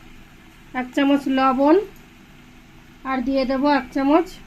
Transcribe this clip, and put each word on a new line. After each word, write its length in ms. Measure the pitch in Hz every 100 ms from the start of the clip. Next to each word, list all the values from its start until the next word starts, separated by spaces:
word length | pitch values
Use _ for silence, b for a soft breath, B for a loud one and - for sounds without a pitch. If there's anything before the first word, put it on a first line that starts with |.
| - - - - - - - 254
এক 80 | 254 -
চামচ 280 | 277 277 277 262
লবণ, 380 | 262 262 277 349 427 - - - - - - - - - - - 262
আর 80 | 262 254
দিয়ে 160 | 269 254
দেব 120 | 269 285 285
এক 60 | 262
চামচ 340 | 294 269 311 349 -